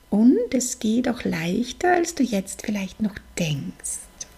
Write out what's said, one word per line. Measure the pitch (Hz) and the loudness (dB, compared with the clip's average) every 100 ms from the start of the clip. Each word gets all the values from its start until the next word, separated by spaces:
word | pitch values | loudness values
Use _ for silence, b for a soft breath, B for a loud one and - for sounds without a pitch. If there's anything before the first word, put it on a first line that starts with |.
| _ | _
und | 202 233 381 480 | 6 8 6 2
es | 254 247 - | 0 -2 -2
geht | 214 226 247 | 0 0 0
auch | 233 | -2
leichter, | 196 175 165 202 247 - 349 | -4 -2 -2 -2 -4 -2 2
als | 349 339 - | 2 0 0
du | |
jetzt | 247 196 190 - - | 0 0 -4 -8 -6
vielleicht | 208 190 - | -4 -6 -4
noch | 214 - - - | -4 -4 -8 -4
denkst. | 165 143 180 - - - - - - | -2 -2 -6 -10 -10 -10 -12 -18 -20